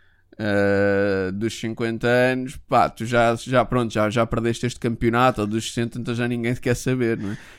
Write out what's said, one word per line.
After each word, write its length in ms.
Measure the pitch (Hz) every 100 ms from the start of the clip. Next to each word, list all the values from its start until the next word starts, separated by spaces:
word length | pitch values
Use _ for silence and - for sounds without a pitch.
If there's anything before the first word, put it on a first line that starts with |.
| _ _ _ -
ah, 920 | 107 101 101 98 101 98 101 95 92
dos 260 | 98 110 -
cinquenta 500 | 113 113 117 113 120
anos, 480 | 123 127 127 127 - -
pá, 200 | 123 76
tu 180 | - 113
já, 280 | 120 117 117
já, 280 | 117 127
pronto, 280 | 110 123 113
já, 180 | 107 107
já 160 | 117 113
perdeste 400 | 117 117 117 120
este 140 | -
campeonato, 600 | 120 113 117 117 127 107
ou 60 | 104
dos 200 | 110 -
sessenta, 280 | - 117 123
então 140 | 117 120
já 100 | 120
ninguém 260 | 120 117
te 80 | 123
quer 140 | 127
saber, 420 | 120 131 127 117 107
não 120 | 101
é? 80 | 107 -